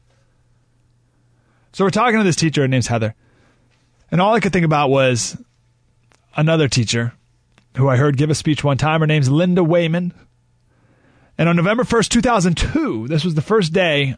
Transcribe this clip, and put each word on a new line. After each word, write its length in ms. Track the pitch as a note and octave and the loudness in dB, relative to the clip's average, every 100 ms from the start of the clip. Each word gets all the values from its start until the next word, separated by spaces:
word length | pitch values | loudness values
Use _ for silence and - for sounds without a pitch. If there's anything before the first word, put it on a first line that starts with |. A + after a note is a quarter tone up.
| _ _ _ _ _ _ _ _ _ _ _ _ _ _ _ _ _ | _ _ _ _ _ _ _ _ _ _ _ _ _ _ _ _ _
So 140 | - F#3+ | -4 -2
we're 40 | |
talking 280 | G#3 B3 A3 | 0 0 2
to 60 | |
this 120 | G3 D#3 | 0 0
teacher. 260 | E3 D3 | 0 0
Her 60 | C3 | 0
name's 200 | C3 A2+ | 0 0
Heather. 280 | A#2 A2 - _ _ _ _ _ _ _ _ - | -2 -4 -8 _ _ _ _ _ _ _ _ -4
And 120 | D#3+ | 0
all 120 | G3 | 2
I 60 | A3+ | 2
could 140 | F#3+ | 0
think 120 | F#3 E3 | 0 0
about 240 | D3+ C#3+ | 2 2
was 480 | C3+ C3 A#2+ - - - _ _ _ _ _ _ _ _ - | 2 2 0 -4 -12 -20 _ _ _ _ _ _ _ _ -2
another 320 | D3+ E3 C#3+ | 0 2 0
teacher 460 | - A2+ A#2 A#2 - _ _ _ _ _ - | 0 -2 -2 -4 -8 _ _ _ _ _ -2
who 120 | C3+ | 0
I 100 | B2 | 2
heard 200 | D3 C3 | 2 2
give 120 | D#3 | 0
a 60 | D3+ | 0
speech 280 | - D3+ | -2 0
one 140 | D3 C3 | 0 0
time. 240 | D3 D#3+ | 0 0
Her 60 | D#3 | 0
name's 220 | D#3 C3 | 2 2
Linda 340 | D3 F3+ F3 | 2 2 2
Wayman. 500 | D#3+ F3 E3+ E3+ F3+ - _ _ _ _ _ _ _ _ _ _ _ - | 2 2 0 -2 -6 -10 _ _ _ _ _ _ _ _ _ _ _ -2
And 100 | D#3+ | 0
on 60 | E3+ | 2
November 280 | F3 A3+ | 0 0
first, 280 | A#3 A#3 - | 0 0 0
two 100 | A#3 | 0
thousand 340 | B3 A3+ F3 E3 | 2 2 0 0
two, 520 | - D4 D4 A#2 A#2+ | -2 -2 -2 -4 -4
this 160 | D#3 | -4
was 120 | F3 D3+ | -2 -4
the 60 | |
first 320 | - A3 D#3+ | 0 0 0
day 420 | F3+ F3 C#3+ C#3 | 0 0 0 -2